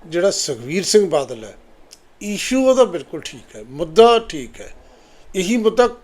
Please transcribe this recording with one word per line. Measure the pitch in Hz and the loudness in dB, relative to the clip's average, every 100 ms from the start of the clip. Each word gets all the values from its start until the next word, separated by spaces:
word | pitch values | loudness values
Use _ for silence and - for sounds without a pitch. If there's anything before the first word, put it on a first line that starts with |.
| 170 | -10
ਜਿਹੜਾ | 165 190 | -2 0
ਸੁਖਬੀਰ | 190 - 123 120 175 | 0 -4 -8 -6 -4
ਸਿੰਘ | 180 214 196 | 2 2 2
ਬਾਦਲ | 156 131 120 | 0 -4 -8
ਹੈ, | 107 98 - - - - _ _ | -14 -20 -20 -20 -20 -20 _ _
ਇਸ਼ੂ | 202 202 - 262 262 | -10 -8 -4 0 2
ਉਹਦਾ | 262 | 4
ਬਿਲਕੁਲ | 233 170 131 - | 2 0 -10 -12
ਠੀਕ | - 127 - 110 | -14 -18 -20 -20
ਹੈ, | 110 | -16
ਮੁੱਦਾ | 135 165 160 233 233 | -10 -2 6 6 6
ਠੀਕ | 226 160 117 - | 0 -10 -12 -16
ਹੈ। | - - - - _ - - 190 | -18 -20 -20 -20 _ -20 -10 -6
ਇਹੀ | 180 240 | -2 0
ਮੁੱਦਾ | 220 - 240 240 | 0 2 0 0